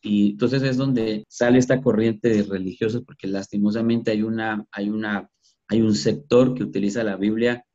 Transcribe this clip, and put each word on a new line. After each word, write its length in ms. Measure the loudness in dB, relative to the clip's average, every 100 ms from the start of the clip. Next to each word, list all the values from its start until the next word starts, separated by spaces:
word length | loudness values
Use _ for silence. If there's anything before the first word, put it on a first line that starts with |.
Y 300 | 0 2 2
entonces 320 | 2 0 0
es 140 | 0 0
donde 460 | 0 0 0 -4 -8
sale 300 | -2 4 4
esta 200 | 4 2
corriente 500 | 2 2 0 0 0
de 120 | 2
religiosos, 640 | 0 -4 -6 -4 -4 -4 -8
porque 220 | -14 -8
lastimosamente 840 | -8 -6 -2 0 0 0 0 0
hay 140 | -2
una, 420 | -2 -4 -4 -6 -8
hay 180 | -8 -4
una, 400 | -4 -4 -4 -6 _ _ _ _
hay 140 | 2
un 120 | 2
sector 640 | 2 0 -2 2 4 4 2
que 80 |
utiliza 400 | -4 -2 -2 -2
la 120 | -4 -2
Biblia 480 | -2 0 0 -2 _